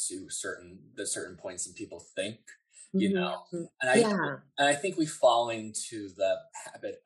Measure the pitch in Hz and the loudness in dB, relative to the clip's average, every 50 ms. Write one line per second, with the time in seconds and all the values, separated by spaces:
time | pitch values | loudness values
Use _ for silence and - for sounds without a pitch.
0 | - - 90 95 90 - - - - 98 92 92 87 87 92 101 - - - 107 | -6 -6 -6 -8 -10 -10 -10 -8 -6 -8 -8 -8 -14 -18 -20 -20 -20 -16 -12 -8
1 | 98 - - 104 90 92 92 82 - 95 90 87 - 92 90 - - - - - | -6 -4 -4 -4 -6 -8 -10 -10 -10 -8 -8 -6 -8 -8 -8 -12 -12 -10 -10 -14
2 | - - _ - 95 107 - - _ - - _ _ _ _ - - _ - 190 | -16 -8 _ -4 -4 -4 -6 -10 _ -20 -20 _ _ _ _ -20 -12 _ 2 2
3 | 196 196 196 180 175 170 165 - - - 180 170 170 - _ _ - 214 - 233 | 4 4 4 2 0 0 -2 -6 -8 -8 -8 -8 -8 -10 _ _ 2 4 6 6
4 | 226 214 202 180 151 143 135 - - _ _ - 143 143 147 - - 190 180 170 | 6 6 4 2 0 -2 -4 -6 -12 _ _ 2 4 4 4 2 0 -2 0 0
5 | 156 156 - - - 123 117 117 117 117 113 110 110 110 107 - - - 117 107 | -2 -2 0 4 6 6 6 6 4 2 -2 -4 -6 -8 -8 -8 -8 -8 -8 -10
6 | 101 95 90 101 95 95 92 - - - - - - - - - 110 101 98 - | -10 -10 -2 0 2 2 2 0 -4 -10 -16 -16 -14 -14 -14 -10 -10 -10 -10 -6
7 | _ | _